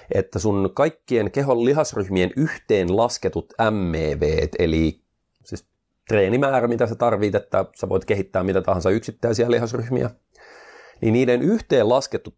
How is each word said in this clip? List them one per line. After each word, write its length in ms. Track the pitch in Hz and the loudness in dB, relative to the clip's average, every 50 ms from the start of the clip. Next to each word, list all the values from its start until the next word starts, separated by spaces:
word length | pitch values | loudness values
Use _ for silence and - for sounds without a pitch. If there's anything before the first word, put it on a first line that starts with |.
| - - - | -8 -4 -2
että 260 | 98 95 - - 98 | -2 -2 -2 -4 -2
sun 300 | 95 110 101 98 98 92 - | 0 0 0 2 0 0 0
kaikkien 580 | - 143 165 - _ _ - 127 113 104 98 | 0 -2 -2 -2 _ _ -2 0 0 0 0
kehon 340 | - 139 139 139 123 117 120 | -2 -2 0 0 2 2 2
lihasryhmien 640 | 127 143 156 147 - - 104 95 92 95 92 90 - - | 2 2 2 0 -2 -2 -6 -4 -2 0 0 0 0 0
yhteen 640 | 127 156 156 - - _ - 110 98 90 87 95 | -2 -2 -2 -4 -6 _ 0 0 2 2 2 2
lasketut 560 | 107 117 123 - - - - - 85 - - - - 113 110 | 2 0 0 -2 -4 -4 -4 -4 -4 -8 -6 -4 0 0 0
M 240 | 107 101 92 85 80 | 0 0 -2 -2 -2
E 240 | 80 80 76 73 73 | -2 -2 -2 0 0
V:t, 360 | 76 76 78 78 80 80 - - | 0 0 2 0 0 -2 0 0
eli 420 | 87 82 80 80 80 78 - _ _ _ _ _ _ _ _ _ _ | 0 2 2 2 2 0 -2 _ _ _ _ _ _ _ _ _ _
siis 220 | - 98 - _ _ _ _ _ _ _ _ _ | -16 -14 -14 _ _ _ _ _ _ _ _ _
treenimäärä, 600 | - 110 104 95 95 117 131 143 135 135 123 120 | -2 0 2 2 2 2 2 2 2 2 2 0
mitä 200 | 117 120 113 120 | 0 0 0 0
sä 80 | 104 - | -2 -2
tarvit, 400 | - 120 120 110 98 104 101 95 | 0 0 0 2 2 0 0 0
että 300 | 101 - - - 95 95 - _ | -2 -4 -2 -2 -2 -2 -2 _
sä 140 | - 95 95 | -8 -4 -2
voit 160 | 95 92 - | -2 -2 0
kehittää 380 | - 104 98 95 - - 95 92 | 0 -2 -2 -2 -4 -4 -4 -2
mitä 180 | 98 92 95 | 0 0 0
tahansa 280 | 90 104 95 90 82 92 | 0 0 -2 0 0 0
yksittäisiä 640 | 101 113 - - - - - 117 110 104 113 120 | 0 0 -2 -8 -10 -4 -2 -2 0 0 0 0
lihasryhmiä, 580 | 120 117 120 110 123 120 117 120 127 127 123 110 - _ _ _ _ _ - - - - - - - - - - - - | 0 0 -2 -4 -6 -6 -6 -4 -4 -4 -4 -4 -8 _ _ _ _ _ -20 -20 -20 -20 -20 -20 -20 -20 -20 -20 -10 -2
niin 120 | - 113 110 | 0 2 2
niiden 280 | 123 131 123 123 123 | 2 4 2 2 2
yhteen 480 | 131 180 226 220 - - 156 123 104 110 | 2 0 0 -2 -2 0 2 2 4 4
laskettu 440 | 123 139 - - - - - - - | 2 2 0 -2 -8 -8 -8 -8 -6